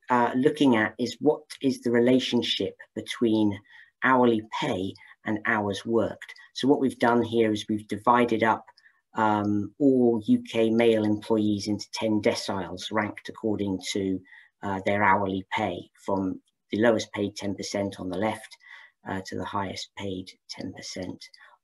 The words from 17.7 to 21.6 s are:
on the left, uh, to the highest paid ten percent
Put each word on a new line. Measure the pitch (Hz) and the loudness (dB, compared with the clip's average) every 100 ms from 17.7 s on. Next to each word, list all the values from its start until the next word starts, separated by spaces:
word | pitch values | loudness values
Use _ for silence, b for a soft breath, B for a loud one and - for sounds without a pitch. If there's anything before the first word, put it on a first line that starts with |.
| 104 98 95 | -6 -6 -6
on | 92 | -8
the | 90 | -4
left, | 110 - - - B B B _ - | -4 -4 -12 -20 B B B _ -10
uh, | 95 92 | -8 -8
to | 104 | -10
the | 92 | -6
highest | 104 95 98 - - | -6 -6 -8 -12 -10
paid | 101 92 95 - _ | -8 -8 -10 -18 _
ten | - 95 | -12 -12
percent | 87 - 95 90 - - b b b | -12 -14 -10 -10 -12 -20 b b b